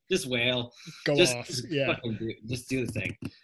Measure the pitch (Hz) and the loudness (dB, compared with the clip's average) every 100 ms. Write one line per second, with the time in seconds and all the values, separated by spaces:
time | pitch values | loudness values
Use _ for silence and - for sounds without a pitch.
0 | - 190 131 123 120 127 117 - - - | -2 -2 0 0 2 0 -2 -8 -20 -4
1 | - 147 180 120 120 123 - 147 131 156 | 2 6 6 4 -4 -6 -2 0 0 0
2 | 117 101 113 - 110 123 - 131 117 113 | -2 -4 -4 -6 -6 -6 -2 -2 -2 -2
3 | 90 - - - | -4 -6 -10 -12